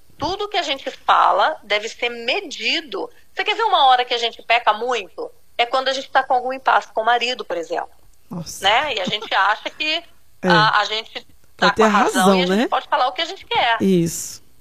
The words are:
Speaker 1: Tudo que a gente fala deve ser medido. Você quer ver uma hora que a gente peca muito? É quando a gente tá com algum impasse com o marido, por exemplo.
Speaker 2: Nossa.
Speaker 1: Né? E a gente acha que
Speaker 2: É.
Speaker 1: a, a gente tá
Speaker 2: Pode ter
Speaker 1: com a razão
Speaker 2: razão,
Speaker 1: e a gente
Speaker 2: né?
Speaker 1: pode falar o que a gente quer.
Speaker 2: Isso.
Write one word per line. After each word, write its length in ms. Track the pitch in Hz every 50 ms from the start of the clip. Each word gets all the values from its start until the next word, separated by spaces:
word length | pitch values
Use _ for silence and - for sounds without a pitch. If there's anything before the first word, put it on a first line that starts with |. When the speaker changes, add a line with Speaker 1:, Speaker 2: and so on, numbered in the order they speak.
| - - -
Speaker 1:
Tudo 320 | - 269 320 381 403 415 415
que 80 | 403
a 60 | 359 330
gente 260 | 294 277 269 - 262
fala 680 | - - - - 196 170 170 175 175 185 220 294 311 - -
deve 240 | 208 208 208 208
ser 220 | 220 - - 247 240
medido. 1000 | 240 233 233 240 302 403 403 302 233 - 214 240 277 330 330 262 - 170 160 - - - - - -
Você 80 | - 370
quer 120 | - 415
ver 80 | 403 466
uma 220 | 427 370 330 285
hora 160 | 262 254 247 247
que 80 | 247 247
a 20 |
gente 240 | 233 233 226 220 -
peca 320 | - - 226 233 233 220 208
muito? 580 | 220 233 247 247 220 190 165 - - 156 - - - - - -
É 120 | - 240
quando 200 | 233 - 262 262 262
a 40 | 269
gente 160 | 269 269 -
tá 140 | - 277 262
com 100 | - 269
algum 180 | 247 233 247
impasse 400 | 262 269 - 247 226 214 - -
com 100 | - -
o 40 | -
marido, 400 | 226 240 240 233 240 254 214 202
por 120 | - 175
exemplo. 340 | 170 160 - 170 156 - - - - - - - - - -
Speaker 2:
Nossa. 340 | 196 175 156 - - - 190
Speaker 1:
Né? 320 | 196 214 254 302 294 247
E 40 | 208
a 40 | 185
gente 260 | 185 208 214 220 - 262
acha 340 | 214 190 196 - - - 311
que 340 | - - 302 302 311 339 330 - - - - - - - -
Speaker 2:
É. 40 |
Speaker 1:
a, 320 | 185 180 214 214 220 - 214
a 60 | 208
gente 360 | 202 214 220 226 - - 262 - - - - - - -
tá 100 | - -
Speaker 2:
Pode 80 | 202 190
ter 60 | -
Speaker 1:
com 20 | 214
a 40 | 220
razão 320 | 208 202 - 370 440 -
Speaker 2:
razão, 140 | 185 196 196 185
Speaker 1:
e 40 | 180
a 20 |
gente 80 | 180 190
Speaker 2:
né? 100 | 208 262
Speaker 1:
pode 200 | 403 - 262 -
falar 200 | - - 294 254
o 40 | 262 262
que 80 | -
a 40 | 339
gente 200 | 320 392 381 -
quer. 360 | - 466 440 302 240 226 226
Speaker 2:
Isso. 600 | 220 190 190 175 165 165 - - - - - - - - - -